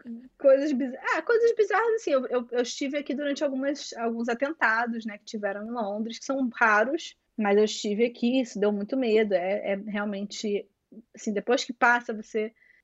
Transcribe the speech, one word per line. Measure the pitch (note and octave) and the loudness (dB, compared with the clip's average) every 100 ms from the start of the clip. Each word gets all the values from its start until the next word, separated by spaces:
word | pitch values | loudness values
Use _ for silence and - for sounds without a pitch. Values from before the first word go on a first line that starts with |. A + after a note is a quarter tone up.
<laughs> | A#3+ A#3 B3+ - | -14 -14 -16 2
coisas | C#4 C4+ D4+ | 6 6 4
biz-, | B3+ C4 C4 A4+ | 0 -2 -4 -2
ah, | G4 | -2
coisas | D#4+ A#4 A#4 | 2 4 4
bizarras, | A4+ G4 G4 A#4 A4 | 4 2 4 2 0
assim. | - | 2
Eu, | C4+ B3 | 0 2
eu, | B3 A#3+ | -2 -2
eu | A#3+ | -2
estive | A#3+ - C#4 D4 | -2 -2 -4 -4
aqui | C#4+ | -4
durante | C4+ C#4+ C#4+ | -2 -2 -2
algumas, | D4 C4 C#4 C#4+ - - | -2 -2 -2 -4 -8 -4
alguns | A#3 A#3 A#3+ | -4 -2 -2
atentados, | A#3 C#4 D#4+ A#3 A3 A#3+ A#3 | -2 -2 0 0 2 0 -4
né, | A3 G#3 | -8 -12
que | |
tiveram | - A3 G3+ G3+ A3 | -12 -6 -4 -6 -6
em | |
Londres, | A#3+ G3+ G#3 A3+ A#3 | -4 -4 -4 -6 -8
que | |
são | - C4+ B3+ | -4 -2 -2
raros. | - A3+ G#3 A#3 E4 - - _ - | 2 4 4 4 -2 -6 -18 _ -2
Mas | G3+ G3+ | 4 4
eu | |
estive | G#3+ - G#3+ G#3 | 4 0 -4 0
aqui, | A#3+ A#3+ A#3+ C4 | 0 0 0 2
isso | A#3+ G3 | 0 0
deu | G#3 | 0
muito | G#3 G3+ C4+ | 0 -2 -2
medo. | A#3+ G#3+ A3 | 2 4 4
É, | F3+ F#3 G#3 - | 2 0 -2 -2
é | G3 G#3+ | -4 -4
realmente, | G#3 G#3 G3 G3+ - G#3+ G3+ - _ _ G#3 - - | -6 -4 -6 -8 -6 -2 -4 -4 _ _ -20 -20 -10
assim, | A3+ | -4
depois | G3+ G#3 B3 | -4 0 -2
que | - | -2
passa, | A#3 A#3+ A#3+ A#3+ | 2 4 4 0
você | A3 - A3 G#3+ _ _ _ | -10 -6 -6 -6 _ _ _